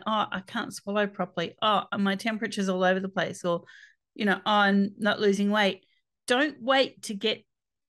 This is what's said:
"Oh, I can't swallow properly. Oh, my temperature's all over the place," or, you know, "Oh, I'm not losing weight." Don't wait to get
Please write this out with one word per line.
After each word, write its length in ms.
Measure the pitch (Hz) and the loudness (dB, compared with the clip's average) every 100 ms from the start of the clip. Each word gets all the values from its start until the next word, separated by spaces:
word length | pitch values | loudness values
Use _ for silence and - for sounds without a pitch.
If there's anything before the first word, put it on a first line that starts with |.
| - | -2
"Oh, 180 | 214 - | -2 -2
I 100 | 190 - | -6 -8
can't 280 | 233 - | -8 -8
swallow 320 | - - 202 202 | -10 -4 -2 -2
properly. 480 | 202 180 - 170 - | -2 -6 -4 -6 -2
Oh, 220 | 220 202 - 208 | 0 2 0 0
my 180 | 196 196 | 0 0
temperature's 540 | 233 214 220 214 190 | -4 -4 -4 -2 -2
all 140 | 185 | 2
over 160 | 185 190 | 2 2
the 100 | 190 | -2
place," 360 | 190 160 180 175 | -4 -4 -4 -4
or, 200 | 170 - - - _ _ - | -4 -6 -20 -20 _ _ -4
you 100 | 208 | 0
know, 160 | - - | 0 2
"Oh, 60 | |
I'm 440 | 208 202 202 196 - | 4 4 4 2 -2
not 220 | 208 - | -2 2
losing 320 | 208 196 202 | 2 2 2
weight." 340 | 214 202 - _ _ _ _ - | 2 2 -2 _ _ _ _ -2
Don't 360 | 247 285 - | 0 0 -2
wait 420 | 226 269 262 - | 2 2 2 -4
to 100 | - | -10
get 320 | 202 220 - _ _ _ _ | -4 -4 -4 _ _ _ _